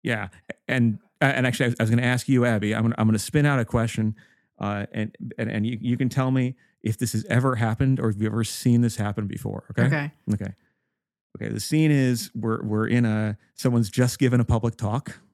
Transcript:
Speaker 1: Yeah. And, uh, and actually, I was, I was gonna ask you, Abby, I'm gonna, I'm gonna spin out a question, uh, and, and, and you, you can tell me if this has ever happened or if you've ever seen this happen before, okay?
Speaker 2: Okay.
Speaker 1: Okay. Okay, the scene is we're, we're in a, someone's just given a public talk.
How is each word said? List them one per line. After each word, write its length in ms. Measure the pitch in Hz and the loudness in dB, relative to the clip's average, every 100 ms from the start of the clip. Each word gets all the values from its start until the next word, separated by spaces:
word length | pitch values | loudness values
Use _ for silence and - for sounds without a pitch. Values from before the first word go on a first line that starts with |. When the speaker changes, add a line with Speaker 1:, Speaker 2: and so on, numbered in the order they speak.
Speaker 1:
Yeah. 240 | 117 113 95 - - - - | -4 -4 -6 -12 -18 -14 -2
And, 320 | 127 117 104 _ _ | 2 2 0 _ _
uh, 40 | |
and 220 | 139 135 127 | 0 2 0
actually, 180 | 113 | 0
I 40 | 123 | -2
was, 60 | 120 | 0
I 40 | |
was 60 | 110 | 0
gonna 120 | 117 | 2
ask 260 | 123 123 - | 2 -2 2
you, 160 | 127 | 2
Abby, 300 | 120 107 104 | 4 2 0
I'm 80 | 110 | 0
gonna, 120 | 117 113 | 0 2
I'm 80 | 110 | 2
gonna 100 | 107 | 2
spin 260 | - 151 147 | 0 2 2
out 120 | 135 | 2
a 60 | |
question, 500 | 110 120 113 - 107 107 _ _ _ _ | 0 -2 -2 -2 -4 -6 _ _ _ _
uh, 260 | 101 101 101 | -6 -4 -6
and, 240 | - 107 - 117 110 | -6 -8 -8 -12 -6
and, 120 | 113 | -4
and 160 | 107 | -2
you, 120 | 110 117 | -4 -4
you 160 | 117 120 | -4 -2
can 120 | 131 | 0
tell 200 | 139 131 | 0 0
me 240 | 131 127 131 _ _ | 0 0 -6 _ _
if 140 | - 107 | -6 -2
this 160 | 123 | -2
has 120 | 110 | -2
ever 300 | - 117 131 | 0 0 2
happened 440 | 120 113 110 135 131 | 0 -2 0 0 2
or 100 | 113 | 0
if 60 | 104 | -2
you've 140 | 110 | -2
ever 120 | 107 | -2
seen 380 | 110 - 127 120 | -4 0 4 4
this 140 | 117 | 4
happen 320 | - 104 104 104 | 0 -4 -4 -6
before, 380 | - - 98 - | -6 -8 -10 -8
okay? 160 | 113 135 | 0 2
Speaker 2:
Okay. 240 | 156 147 _ - | 2 -4 _ -4
Speaker 1:
Okay. 200 | 104 98 - _ _ _ _ _ _ _ - | -4 -4 -12 _ _ _ _ _ _ _ -12
Okay, 100 | 110 | -8
the 60 | 110 | -6
scene 320 | - 156 156 | -2 2 4
is 400 | 143 127 120 101 | 4 2 0 -4
we're, 300 | - 113 110 | -6 -4 -4
we're 240 | 107 107 110 | -2 -2 2
in 180 | 120 | 2
a, 320 | 117 107 107 110 _ | 2 0 -2 -6 _
someone's 340 | - 131 120 104 | -4 0 2 2
just 280 | 127 123 - | 2 0 2
given 220 | 127 120 | 2 4
a 60 | |
public 300 | 113 110 117 | 2 2 0
talk. 440 | - 104 120 - - _ | -4 -4 -4 -8 -18 _